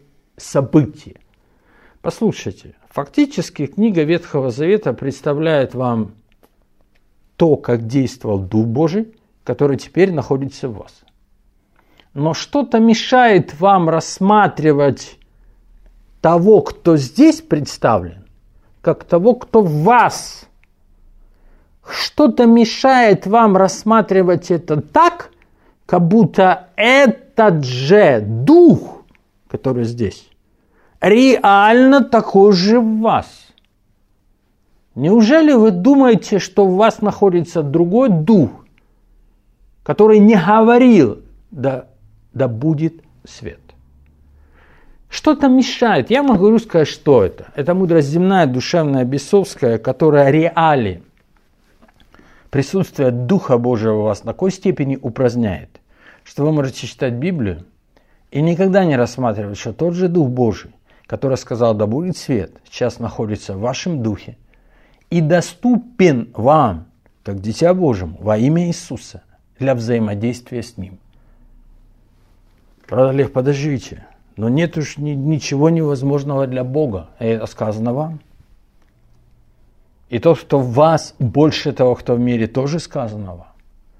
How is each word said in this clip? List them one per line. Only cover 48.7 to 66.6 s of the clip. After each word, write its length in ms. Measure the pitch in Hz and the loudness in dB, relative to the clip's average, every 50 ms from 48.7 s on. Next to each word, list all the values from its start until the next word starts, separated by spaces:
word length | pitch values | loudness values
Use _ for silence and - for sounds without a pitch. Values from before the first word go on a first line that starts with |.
| - 165 156 143 135 131 127 | -2 -2 -2 0 -2 -2 -2
бесовская, 720 | 123 139 143 - - 208 196 180 - - - 135 117 117 | -2 -4 -6 -4 0 0 0 0 -2 -4 -4 -2 -2 -2
которая 520 | 110 - 131 127 - 165 156 147 143 139 135 | -2 -4 -6 -4 0 2 2 4 4 4 4
реали. 720 | 147 156 160 165 - 170 160 160 147 135 113 98 87 82 - _ _ _ _ _ _ _ _ _ _ _ _ _ _ _ _ _ _ _ _ _ _ _ _ _ _ _ _ _ | 2 2 0 0 0 0 2 2 2 0 -2 -4 -6 -10 -14 _ _ _ _ _ _ _ _ _ _ _ _ _ _ _ _ _ _ _ _ _ _ _ _ _ _ _ _ _
Присутствие 640 | - 135 131 - - 196 170 - - - 135 127 | -6 -6 -4 -4 -4 -4 -4 -4 -4 -2 -2 -2
Духа 460 | 117 123 123 120 - 120 - - 127 | -2 -2 -2 -2 -2 -2 0 0 -2
Божьего 360 | 120 120 123 123 104 110 110 107 | 0 0 0 -2 -2 -2 -2 -2
в 100 | 107 104 | -2 -2
вас 160 | 107 101 - | -4 -4 -6
в 40 | - | -8
такой 280 | 113 110 - 185 196 | -12 -8 -6 -6 -6
степени 480 | 185 - - 196 180 - 143 135 135 131 | -6 -4 -4 -4 -4 -2 -4 -6 -6 -6
упраздняет, 800 | - 127 110 135 131 117 113 120 117 101 87 71 - - _ _ _ _ _ _ _ - - _ _ | -8 -8 -4 -2 -2 -2 0 -2 -4 -4 -4 -8 -12 -18 _ _ _ _ _ _ _ -20 -20 _ _
что 180 | - - 147 143 | -14 -8 -4 -2
вы 80 | 156 | -2
можете 340 | 156 147 135 131 123 - - | 0 -2 -2 -4 -8 -12 -16
читать 280 | 117 - - 147 127 120 | -14 -10 -8 -6 -6 -6
Библию 500 | 120 147 190 180 156 117 95 82 78 90 - _ _ _ _ _ _ _ _ _ _ _ _ | -6 -6 -6 -4 -4 -6 -6 -8 -10 -14 -20 _ _ _ _ _ _ _ _ _ _ _ _
и 120 | - 139 | -6 -2
никогда 420 | 156 170 170 156 190 190 185 202 185 | -2 -2 0 0 0 0 0 0 0
не 140 | 165 143 | 0 0
рассматривать, 600 | 120 120 117 - - 127 117 101 107 101 101 104 | 0 -2 -2 -4 -4 -4 -4 -4 -6 -8 -10 -12
что 140 | - - 123 | -12 -12 -12
тот 220 | 101 - 160 175 170 | -8 -6 -4 -4 -4
же 160 | 180 185 175 | -4 -4 -2
Дух 180 | 170 180 147 | 0 -2 -2
Божий, 440 | 123 123 127 123 110 95 - - - _ _ _ _ _ _ _ | -2 -2 -2 -2 -2 -2 -4 -10 -20 _ _ _ _ _ _ _
который 300 | - - - 143 135 131 | -12 -10 -6 -4 -4 -4
сказал: 380 | - - - 127 110 123 113 107 | -6 -6 -8 -4 -2 0 0 0
"Да 120 | 104 107 | 0 -2
будет 300 | 104 113 147 175 185 165 | -4 -4 -4 -6 -6 -8
свет", 340 | - - - 135 104 80 - - _ _ _ | -8 -6 -4 -4 -4 -4 -8 -12 _ _ _
сейчас 300 | - - 123 117 - - | -10 -6 -6 -6 -6 -8
находится 540 | 117 101 - - 117 104 107 - - - 98 | -10 -10 -8 -8 -8 -8 -8 -10 -10 -12 -10
в 80 | 95 | -8
вашем 420 | 110 123 131 - - 185 165 135 117 | -8 -8 -8 -8 -8 -8 -6 -6 -6
духе 320 | 110 101 95 - 120 117 _ _ _ _ _ _ _ _ _ _ _ _ _ _ - | -6 -8 -8 -12 -18 -20 _ _ _ _ _ _ _ _ _ _ _ _ _ _ -6
и 100 | 170 175 | -4 -2
доступен 1080 | 160 147 175 175 165 - - _ - 247 247 220 - - - - 185 170 139 117 113 - - | 0 0 0 -2 -2 -4 -8 _ -2 0 0 0 -2 -4 -2 0 2 2 2 0 -4 -8 -8
вам, 520 | - 107 135 151 156 | -2 0 2 4 4